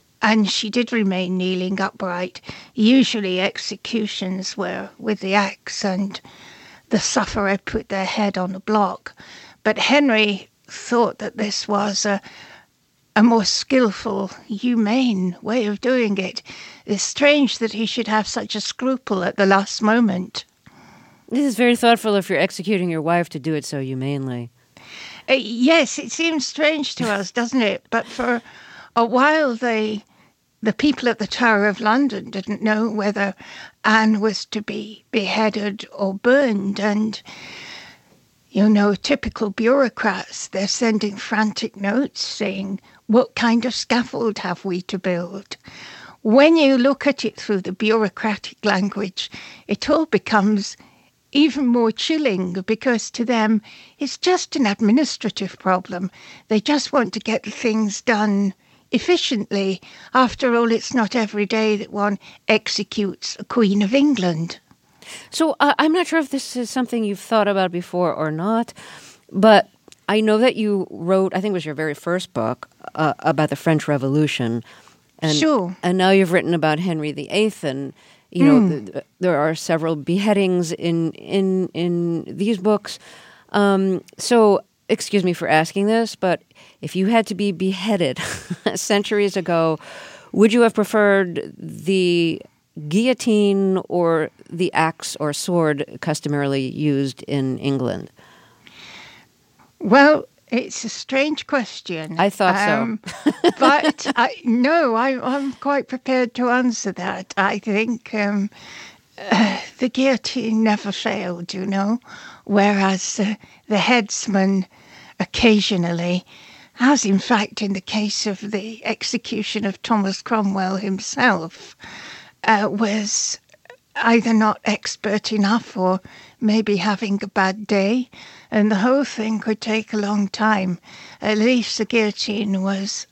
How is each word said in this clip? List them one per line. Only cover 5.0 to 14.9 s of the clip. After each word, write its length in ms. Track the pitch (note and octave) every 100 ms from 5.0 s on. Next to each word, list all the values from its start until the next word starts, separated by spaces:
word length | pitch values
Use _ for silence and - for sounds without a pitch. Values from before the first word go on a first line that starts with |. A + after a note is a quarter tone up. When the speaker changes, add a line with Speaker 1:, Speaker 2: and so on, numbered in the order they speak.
| A3+ G#3
Speaker 1:
the 140 | F#3+
axe 500 | G3 G3 - - -
and 380 | G3+ F#3 G3+ - - - - - - - _
the 80 | A3
sufferer 580 | - - - - G3 G3
put 320 | - - -
their 160 | G3 F#3+
head 320 | - G#3 F#3+
on 180 | F#3 F#3
a 60 |
block. 520 | - G#3+ G3 F#3+ - - - - - - -
But 120 | G#3+
Henry 720 | - C#4+ C#4+ A3 G#3+ G3 - _ _
thought 520 | - - A#3+ A3 -
that 160 | G#3 -
this 320 | G#3+ G3 -
was 380 | G#3 G#3 G3 G#3
a, 160 | G3 - - - - _ _ _ _ _ -
a 60 |
more 220 | A3+ A#3 F#3+
skillful, 840 | - - C4 A#3+ F#3 A#3 G3 G3 - -
humane 880 | G3+ B3 A#3 G#3